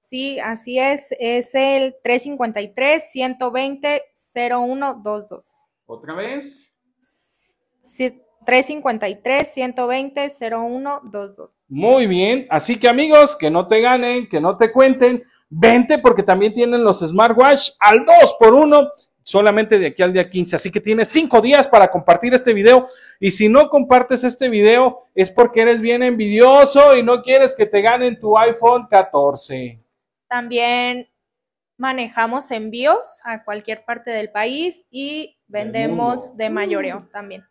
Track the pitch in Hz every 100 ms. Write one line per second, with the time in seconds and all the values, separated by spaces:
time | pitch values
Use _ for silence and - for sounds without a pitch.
0 | _ 254 269 277 220 226 233 247 269 285
1 | - - 233 240 240 269 269 269 262 262
2 | 233 247 277 277 233 214 208 226 269 320
3 | 320 262 254 254 254 247 269 277 294 294
4 | - _ _ - 240 247 240 269 277 240
5 | 208 208 208 - _ _ _ _ _ 117
6 | 123 165 220 277 277 _ _ _ _ _
7 | _ - - - - _ _ _ - -
8 | 254 254 _ _ - 254 254 302 277 220
9 | 208 202 240 269 294 - 254 247 247 262
10 | 269 277 285 285 226 226 233 254 277 285
11 | 247 202 196 _ - _ _ 139 208 262
12 | 220 180 196 262 - 208 - 240 240 247
13 | 311 302 285 - 156 165 185 220 240 254
14 | 240 247 226 156 165 196 226 240 269 262
15 | 247 247 - _ _ 156 226 240 247 302
16 | 247 202 196 185 208 226 240 240 220 185
17 | 165 180 233 226 262 277 - _ 208 226
18 | 254 349 294 - 220 262 302 294 285 -
19 | _ _ - 196 208 208 214 214 165 127
20 | 180 185 180 180 175 160 170 208 208 220
21 | 220 311 320 233 233 285 262 220 190 180
22 | - 170 240 247 254 208 214 254 254 -
23 | - _ 196 185 214 254 294 285 247 254
24 | 247 254 254 247 262 214 208 233 254 247
25 | _ - 185 - 240 226 226 233 226 240
26 | 254 233 208 208 247 277 277 277 285 254
27 | 233 247 247 262 262 262 208 202 220 247
28 | 247 226 214 214 233 233 233 247 220 196
29 | 185 143 143 135 - 131 123 113 _ _
30 | _ _ _ 247 240 240 233 247 247 247
31 | 247 _ _ _ _ _ _ _ 262 262
32 | 226 - 226 262 277 240 220 233 269 403
33 | 523 - 240 220 - 208 208 220 - 233
34 | 240 226 214 208 233 277 349 339 _ 254
35 | 277 302 311 _ _ 208 214 226 226 -
36 | 240 254 254 214 220 - 370 311 185 190
37 | _ 208 202 190 _